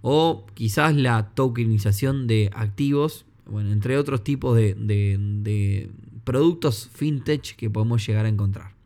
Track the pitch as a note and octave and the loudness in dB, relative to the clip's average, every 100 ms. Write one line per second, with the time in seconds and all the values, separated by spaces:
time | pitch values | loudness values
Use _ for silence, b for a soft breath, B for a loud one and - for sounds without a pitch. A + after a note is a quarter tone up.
0 | A#2+ D3+ D#3+ B2+ - - A2 G#2 D3+ D3 | 2 4 4 0 -10 -6 -2 2 4 4
1 | B2+ A2+ G#2 - C3 A#2 A2+ G#2+ G#2 G2 | 4 2 0 0 -2 0 0 2 2 0
2 | C3+ C3+ A#2+ A2 G2+ G#2 G#2+ G2 C#3+ C#3+ | 0 -2 0 2 2 -2 -6 -2 0 2
3 | D3+ - _ _ - G#2 G#2 G#2 G#2 C3+ | 0 -4 _ _ -10 -6 0 0 2 0
4 | C#3 C3 G2+ C#3 C3 A2+ G#2+ G2+ G#2+ G2+ | 0 -2 -2 -2 2 4 4 0 -2 0
5 | G2+ G2 G2+ G#2 G#2 G#2 G2+ G2 - - | 0 0 -2 -4 -2 0 0 -2 -6 -16
6 | - A2+ A#2+ B2+ D#3+ E3+ - G#2+ - - | -18 -12 -2 2 2 2 -2 -4 -10 -6
7 | D3+ C#3+ C3+ D3+ - - A2+ G#2+ A2 A#2 | -4 -2 -2 -4 -4 -8 -6 -2 0 0
8 | G2+ G#2+ A2 G#2 G2+ F#2+ F#2 _ | 0 -2 0 0 -2 -4 -10 _